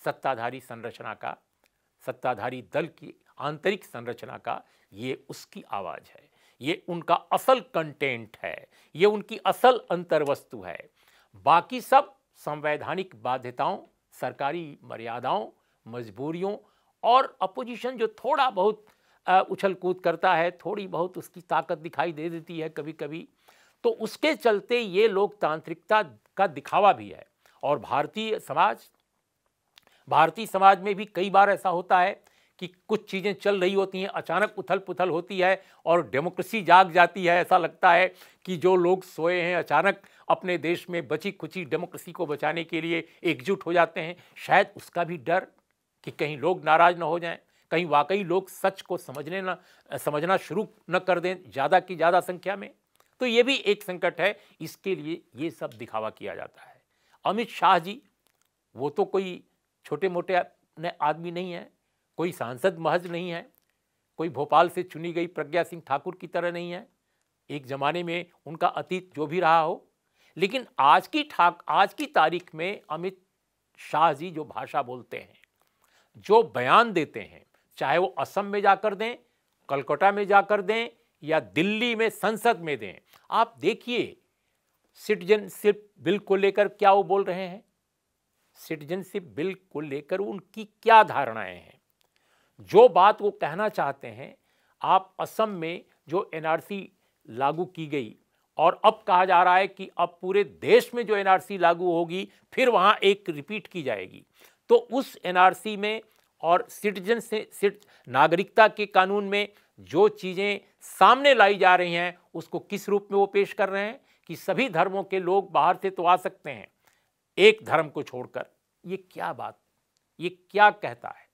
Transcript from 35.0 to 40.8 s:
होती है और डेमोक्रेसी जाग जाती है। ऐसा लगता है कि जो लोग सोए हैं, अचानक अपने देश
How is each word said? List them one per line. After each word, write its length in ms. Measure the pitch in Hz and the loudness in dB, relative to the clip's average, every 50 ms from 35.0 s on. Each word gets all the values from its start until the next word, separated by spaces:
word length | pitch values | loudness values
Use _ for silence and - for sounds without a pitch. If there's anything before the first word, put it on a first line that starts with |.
| 180 185 | -2 -2
होती 300 | 151 170 175 - 202 185 | -2 -4 -6 -6 -4 0
है 220 | 180 185 190 185 - _ _ _ - | 0 2 0 0 -4 _ _ _ 0
और 240 | 165 165 175 156 113 | 2 2 2 2 0
डेमोक्रेसी 520 | 98 131 156 180 170 - - - - 220 180 | -2 -4 -4 -4 -6 -8 -8 -6 -6 -2 4
जाग 280 | 151 170 185 190 180 | 6 8 8 8 8
जाती 360 | 160 180 175 170 - 202 185 | 6 4 4 4 4 0 0
है। 100 | 170 175 | 2 2
ऐसा 220 | 180 165 - 180 185 | 2 2 4 2 2
लगता 340 | 165 156 - - - 185 170 | 2 0 -2 2 4 4 6
है 220 | 175 180 180 - - - - _ _ - | 6 4 2 -2 -8 -20 -20 _ _ -10
कि 120 | 185 185 | -8 -4
जो 200 | 156 160 185 185 | 0 2 4 4
लोग 260 | 185 175 175 185 185 - | 4 4 4 2 0 -2
सोए 380 | - - - 156 170 180 180 | -8 -10 -4 -4 -2 -2 -2
हैं, 160 | 165 175 180 | -2 -2 -2
अचानक 460 | 170 - - 143 151 170 196 185 - _ - _ _ _ - | -4 -2 0 2 2 2 2 0 -2 _ -20 _ _ _ -2
अपने 300 | 170 - - 180 180 165 | -2 -2 -2 -4 -4 -2
देश 320 | 135 160 175 - | -2 -4 -4 -4